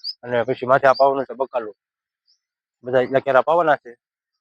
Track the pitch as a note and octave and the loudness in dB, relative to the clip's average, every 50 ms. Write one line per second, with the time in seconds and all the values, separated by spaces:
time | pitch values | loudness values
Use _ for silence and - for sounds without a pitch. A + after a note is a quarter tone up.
0 | - - - _ - B2 B2 A#2+ A2 C3 B2+ - B2+ B2 C3 C#3 C#3 C3+ B2+ - | -18 -18 -16 _ -8 -4 -2 -2 -2 -2 -4 -4 0 0 2 4 4 4 4 4
1 | C#3 C#3 C3+ C#3 B2 - A#2 B2 C3+ - - B2 A2 G#2 - _ _ _ _ _ | 2 2 2 0 -6 -8 -6 -8 -8 -6 -6 -8 -8 -8 -14 _ _ _ _ _
2 | _ _ _ _ _ _ _ _ _ _ _ _ _ _ _ _ A#2+ B2 B2+ B2+ | _ _ _ _ _ _ _ _ _ _ _ _ _ _ _ _ -8 -2 0 0
3 | B2+ A#2+ C3+ C3 - C#3 C3 B2+ - D3 E3 F3 E3 D#3 C#3 - - A#2+ A#2+ _ | 0 0 0 -2 0 2 2 2 2 2 2 2 2 2 0 -2 -4 -12 -20 _
4 | _ _ _ _ _ _ _ _ | _ _ _ _ _ _ _ _